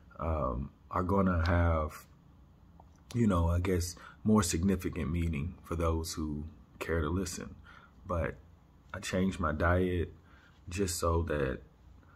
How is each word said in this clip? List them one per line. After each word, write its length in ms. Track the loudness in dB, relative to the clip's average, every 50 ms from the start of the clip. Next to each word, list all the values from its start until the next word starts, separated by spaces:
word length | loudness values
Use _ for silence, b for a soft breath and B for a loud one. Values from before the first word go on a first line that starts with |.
| B B -12 -6
um, 520 | -4 -2 0 0 0 -2 -2 -4 -6 -8 -10 -18 -18 -8
are 140 | -4 -4 0
gonna 400 | 2 2 4 4 4 2 2 2
have, 580 | 2 4 4 4 4 4 2 0 -2 -6 -12 -18 -20 -20 -20 -20 -20 -20 -20 -20 -20 -20 -20 -20 -20 -20 -20 -20 -20 -20 -20 -20 -6 0
you 140 | 2 4 4
know, 200 | 4 4 4 4
I 120 | 2 2
guess, 340 | 2 2 2 0 0 -2 -6 B B B B B 2
more 180 | 4 4 4 4
significant 680 | 2 0 0 2 2 0 0 -2 -4 -4 -4 -4 -2 0
meaning 420 | 0 0 0 0 -2 -4 -6 -8 -10 -10
for 140 | -6 -4
those 380 | -2 0 0 0 0 -2 -4 -6
who 320 | -6 -4 -4 -4 -6 -8 -10 -12 -16 -20 -20 -14 -12
care 200 | -4 -2 0 0
to 80 | 0 0
listen. 460 | 0 -2 -2 -4 -6 -8 -10 -12 -14 -16 B B B B B B B B -8
But 300 | -6 -4 -2 -2 -2 -4 -8 -16 -20 -20 -20 -20 -20 -20 -20 -18 -14 -14
I 60 | -10
changed 400 | -8 -4 0 0 0 0 0 0
my 140 | -2 -2 0
diet 600 | 2 2 2 4 4 2 2 0 0 -2 -4 -6 B B B B B B B B B B -10
just 280 | -4 -2 -2 -2 -2 -2
so 240 | 0 0 2 2 0
that 380 | 0 0 0 0 -2 -2 -6 -10 -16 -20 -20 -20 -20 -20 -20 B B B